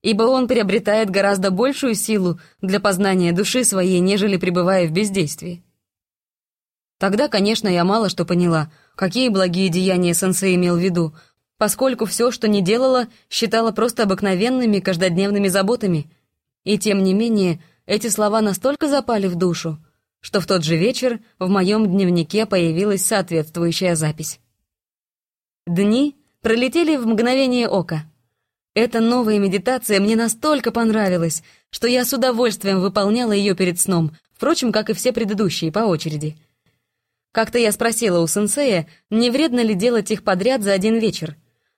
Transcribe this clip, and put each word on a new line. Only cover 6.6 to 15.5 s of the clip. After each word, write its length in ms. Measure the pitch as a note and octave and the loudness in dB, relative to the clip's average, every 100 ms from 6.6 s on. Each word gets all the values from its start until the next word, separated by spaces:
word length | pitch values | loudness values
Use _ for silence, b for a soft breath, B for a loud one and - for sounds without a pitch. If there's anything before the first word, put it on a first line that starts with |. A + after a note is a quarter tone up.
| _ _ _ - | _ _ _ -4
Тогда, 300 | G3 G#3 D4 | -2 0 0
конечно, 380 | G#3 G3+ A3 G#3 | 0 0 0 0
я 140 | F3 | 0
мало 260 | F3+ A3 G3+ | 2 0 0
что 160 | - E3 | -2 -2
поняла, 440 | F3 F3 E3 D3+ b b | 0 2 0 -2 b b
какие 360 | b F#3+ G#3 B3+ | b -4 0 0
благие 400 | G3 F#3 F3 F#3+ | 2 0 0 0
деяния 420 | E3+ F#3 F3+ F3 | 0 0 2 0
сенсей 420 | E3 F#3 F3+ G3 F3+ | 0 0 0 0 2
имел 200 | F3+ F3 | 2 0
в 40 | |
виду, 340 | F#3 F3 D#3+ b b b _ - | 0 0 -2 b b b _ -4
поскольку 480 | G#3+ - C4 B3 | -2 0 0 0
все, 260 | G#3+ - A#3+ | -4 0 -2
что 160 | A#3 G#3+ | 0 0
не 140 | G3+ | 2
делала, 480 | F3+ A#3 C4 B3+ A#3+ B B | 2 2 2 2 -2 B B
считала 420 | - A3+ A3+ A3+ | -4 -2 0 0
просто 300 | A3 A3+ - | 0 -2 0
обыкновенными 800 | G#3 F#3+ G3+ F3+ A3+ B3+ A#3+ G3+ | -2 0 0 0 0 0 0 0
каждодневными 680 | F#3+ F3 F#3 E3+ G3 G3+ | 0 0 0 0 0 0
заботами. 600 | G3 | 0